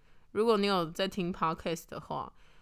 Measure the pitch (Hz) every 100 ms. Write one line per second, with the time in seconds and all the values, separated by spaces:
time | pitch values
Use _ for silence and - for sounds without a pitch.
0 | - - - 202 233 214 202 190 160 170
1 | 196 - 175 185 160 165 185 165 - -
2 | - 143 - - - -